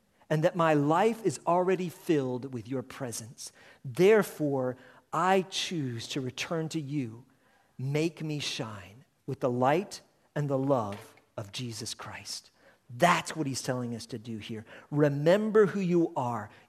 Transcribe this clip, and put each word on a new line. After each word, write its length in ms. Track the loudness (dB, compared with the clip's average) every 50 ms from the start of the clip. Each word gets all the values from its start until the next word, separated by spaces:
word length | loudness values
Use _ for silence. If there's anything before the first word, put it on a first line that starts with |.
| _ _ _ _ _ -2
and 140 | 0 2 4
that 140 | 2 4
my 180 | 4 4 4 6
life 500 | 4 4 4 4 4 4 2 2 0 -2
is 140 | -2 -2 -2 0
already 420 | 0 2 2 2 2 0 0 -2 -4
filled 640 | -8 -6 -2 0 2 2 2 0 -4 -6 -6 -8 -10
with 140 | -10 -8
your 160 | -6 -6 -6 -6
presence. 720 | -8 -10 -10 -8 -8 -8 -10 -12 -14 -14 -16 -18 -18 -18 _ -20 -20 -20 _ -12
Therefore, 920 | -6 0 4 6 8 8 6 4 2 -2 -4 -2 -2 0 0 -2 -2 -4 -6 -10 -20 -20 -20 _ _ -4
I 340 | 0 2 4 4 2 2 0
choose 600 | -4 -6 -6 -4 -4 -4 -4 -4 -4 -6 -8 -8
to 120 | -6 -6
return 480 | -6 -6 -6 -8 -6 -4 -4 -4 -4 -4
to 100 | -6 -6
you. 440 | -6 -4 -4 -4 -4 -6 -8 -14 -18 _ _ _ _ _ _ _ _ _ _ -8
Make 460 | -6 -2 0 0 0 0 -2 -4 -6
me 160 | -6 -4 -4
shine 640 | -4 -6 -6 -6 -8 -8 -10 -12 -16 -18 -20 -20 -20 _ _ _ _
with 120 | -8 -6 -2
the 120 | -2 0
light 500 | 2 2 4 4 4 2 0 -4 -10 -16 -18 _ _ _ _ _ -4
and 160 | -4 -2 0
the 80 | 0 0
love 400 | 2 2 2 2 0 -2 -6 -10 -12 -16 -20 _ _ _ _
of 160 | -12 -12 -10 -10
Jesus 420 | -10 -8 -8 -8 -10 -10 -10 -12
Christ." 560 | -12 -12 -14 -14 -14 -12 -12 -14 -14 -14 _ _ _ _ _ _ _ _ -16
That's 460 | -2 2 4 4 4 2 0 -4 -6
what 140 | -6 -4 -4
he's 140 | -4 -6 -4
telling 340 | -4 -4 -2 -4 -6 -6
us 100 | -8 -10
to 120 | -10 -12 -12
do 200 | -10 -10 -12 -10
here. 260 | -10 -10 -12 -12 -12 -14 -20 -20 -12 -4 0
Remember 720 | 2 4 4 4 4 4 4 4 4 4 4 6 6 6
who 140 | 6 4 0
you 320 | 0 2 4 4 4 2 0
are. 360 | -2 -2 -2 -2 -4 -6 -8 -14 -20 -18